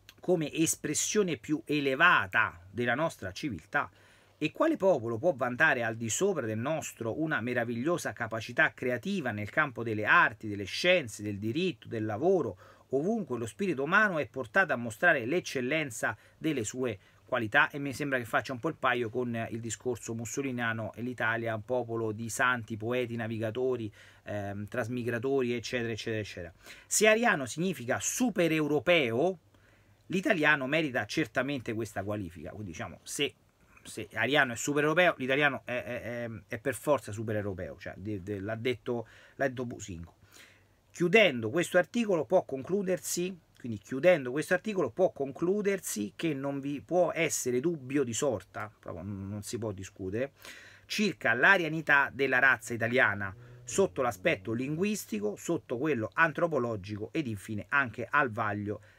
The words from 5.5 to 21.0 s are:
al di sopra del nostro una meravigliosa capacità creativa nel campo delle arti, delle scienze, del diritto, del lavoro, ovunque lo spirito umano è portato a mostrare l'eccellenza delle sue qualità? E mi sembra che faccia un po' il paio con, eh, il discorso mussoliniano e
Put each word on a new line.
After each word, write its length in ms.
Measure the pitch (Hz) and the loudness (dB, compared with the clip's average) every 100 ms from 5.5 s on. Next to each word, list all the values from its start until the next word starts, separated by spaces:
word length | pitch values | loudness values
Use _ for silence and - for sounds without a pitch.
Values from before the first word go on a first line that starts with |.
| 123 160 131 | 2 4 4
al 120 | 113 113 | 0 -2
di 140 | 117 | -4
sopra 360 | - 196 170 113 | 0 0 0 -2
del 140 | 110 | -2
nostro 600 | 127 156 - - 113 107 | -2 -4 -6 -6 -4 -2
una 200 | 156 139 | -2 -2
meravigliosa 720 | 117 123 117 117 139 170 131 | -2 0 -2 -2 -2 -2 -2
capacità 580 | 107 113 113 107 120 151 | -6 -6 -6 -4 0 0
creativa 580 | - 127 123 143 196 127 | 0 -2 -2 -2 -2 -2
nel 180 | 107 104 | -4 -2
campo 340 | - 147 117 | 0 0 0
delle 220 | 117 104 104 | -4 0 4
arti, 420 | 165 156 113 110 | 6 6 2 -8
delle 160 | 101 | -6
scienze, 580 | 98 - 175 180 123 - | -6 0 4 4 2 -6
del 160 | 104 98 | -6 -4
diritto, 500 | 110 127 185 - 110 | -4 -2 -2 -4 -8
del 180 | 113 110 | -6 -4
lavoro, 520 | 107 165 190 127 92 - - _ | 0 2 2 0 -6 -14 -20 _
ovunque 480 | 135 165 226 190 120 | -2 0 -2 -2 -4
lo 80 | 113 | -6
spirito 380 | - 202 131 | -4 -2 -2
umano 360 | 143 196 214 165 | 2 4 4 2
è 80 | 135 | -4
portato 460 | 131 117 196 185 | -6 -2 2 2
a 40 | 127 | 0
mostrare 480 | 120 - 180 151 117 | -4 2 4 4 2
l'eccellenza 880 | 175 - 135 123 156 147 - 131 110 - - | 0 0 -2 -2 -2 -4 -4 -4 -4 -10 -6
delle 260 | 156 139 | -2 -2
sue 340 | 107 127 127 101 _ _ - | -2 -2 -2 -4 _ _ -4
qualità? 440 | 127 110 143 151 | -2 2 4 4
E 100 | 147 | 2
mi 140 | 143 | -6
sembra 240 | 131 147 131 | -4 -2 -2
che 80 | 120 | 0
faccia 280 | 143 - | 0 0
un 60 | 127 | -4
po' 100 | 160 | -4
il 60 | - | 0
paio 340 | 131 123 117 | 0 2 0
con, 260 | 123 123 117 | -2 -2 -2
eh, 120 | 113 | -4
il 80 | 117 | -6
discorso 540 | 113 - 127 113 - | -8 -6 -4 -4 -6
mussoliniano 800 | 113 117 - 139 123 117 113 107 | -8 -6 -6 -4 -2 -2 -2 -4
e 80 | - | -6